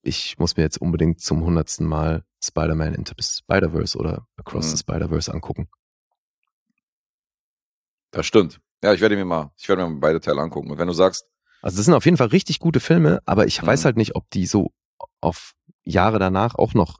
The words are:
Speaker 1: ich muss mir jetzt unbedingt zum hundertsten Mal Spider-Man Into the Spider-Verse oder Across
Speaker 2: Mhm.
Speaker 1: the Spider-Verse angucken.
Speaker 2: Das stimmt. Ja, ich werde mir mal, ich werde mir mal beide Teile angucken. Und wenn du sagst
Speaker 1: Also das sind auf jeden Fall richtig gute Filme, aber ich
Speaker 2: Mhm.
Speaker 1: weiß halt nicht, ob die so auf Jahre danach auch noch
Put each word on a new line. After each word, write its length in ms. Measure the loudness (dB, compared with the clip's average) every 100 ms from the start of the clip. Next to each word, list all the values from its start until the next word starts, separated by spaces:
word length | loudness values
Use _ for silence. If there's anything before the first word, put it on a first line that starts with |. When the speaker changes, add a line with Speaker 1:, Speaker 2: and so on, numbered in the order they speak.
Speaker 1:
ich 360 | -8 -6 -8 -4
muss 180 | -4 0
mir 80 |
jetzt 120 | -2 -2
unbedingt 420 | -4 0 0 0
zum 200 | -2 -2
hundertsten 420 | 0 0 -2 -4 -4
Mal 380 | -2 -2 -4 -8 -12
Spider-Man 480 | -6 -2 -2 -2 -2
Into 220 | -6 -10 -10
the 60 |
Spider-Verse 720 | -8 -8 0 0 2 -2 -4 -4
oder 300 | -6 -6 -12 -20
Across 300 | -10 -6 -4
Speaker 2:
Mhm. 40 |
Speaker 1:
the 60 | -6
Spider-Verse 560 | -6 -6 -2 -4 -4
angucken. 380 | -8 -8 -8 -10 _ _ _ _ _ _ _ _ _ _ _ _ _ _ _ _ _ _ _ _ _ _ _ _
Speaker 2:
Das 160 | -6 2
stimmt. 340 | 2 2 -4 _ _
Ja, 100 | 2
ich 80 | 4
werde 160 | 4 2
mir 80 |
mal, 260 | 0 -4 -4 _
ich 100 | -2
werde 160 | 0
mir 60 | 0
mal 120 | 0
beide 200 | 0 0
Teile 220 | 0 -2
angucken. 280 | -2 -6 -10
Und 80 | -6
wenn 100 | -4
du 40 |
sagst 340 | 2 2 2 _ _ _ _
Speaker 1:
Also 160 | -6 0
das 80 | 4
sind 80 |
auf 100 | 6
jeden 120 | 6 4
Fall 80 | 4
richtig 300 | 2 0 -2
gute 220 | 0 0
Filme, 420 | 2 4 4 2
aber 220 | 0 2 2
ich 160 | 2
Speaker 2:
Mhm. 40 | 0
Speaker 1:
weiß 200 | 2 2
halt 100 | 2
nicht, 180 | -2
ob 140 | -4 -6
die 140 | -4
so 300 | 0 0 0 _ _ _ -20 _
auf 320 | -4 -4 -14 _ _ _
Jahre 360 | 0 2 4 2
danach 380 | 2 2 0 0
auch 180 | 2
noch 240 | 2 0 -2